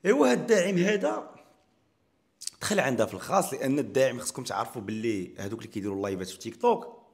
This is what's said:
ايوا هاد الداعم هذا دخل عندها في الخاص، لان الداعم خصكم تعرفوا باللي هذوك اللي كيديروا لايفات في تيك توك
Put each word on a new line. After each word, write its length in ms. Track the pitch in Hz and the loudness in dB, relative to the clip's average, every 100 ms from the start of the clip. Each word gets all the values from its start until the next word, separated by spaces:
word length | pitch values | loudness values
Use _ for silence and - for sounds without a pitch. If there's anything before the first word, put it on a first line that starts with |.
| 180 | 4
ايوا 260 | 269 262 | 4 4
هاد 80 | 233 | 4
الداعم 380 | - 214 180 180 | 4 4 4 2
هذا 520 | 185 208 - 214 - - _ _ _ _ _ _ _ _ _ _ - _ | 2 2 0 -4 -10 -20 _ _ _ _ _ _ _ _ _ _ -14 _
دخل 180 | - 202 | 0 2
عندها 260 | 131 117 107 | 2 2 0
في 80 | |
الخاص، 400 | 98 - 196 202 | -2 0 2 2
لان 260 | 135 131 143 | -2 0 0
الداعم 400 | 117 131 131 120 | 0 2 2 0
خصكم 240 | 107 - | -8 -8
تعرفوا 380 | 127 95 117 123 | -6 -4 -4 -6
باللي 520 | 98 110 113 101 90 - | -6 -4 -2 -2 -6 -8
هذوك 220 | 98 113 | -8 -8
اللي 120 | 110 | -8
كيديروا 320 | 104 101 98 | -6 -4 -4
لايفات 240 | 101 95 92 | -2 -4 -6
في 100 | - | -10
تيك 180 | 113 - | -14 -2
توك 480 | 240 220 - - _ | 0 0 -4 -18 _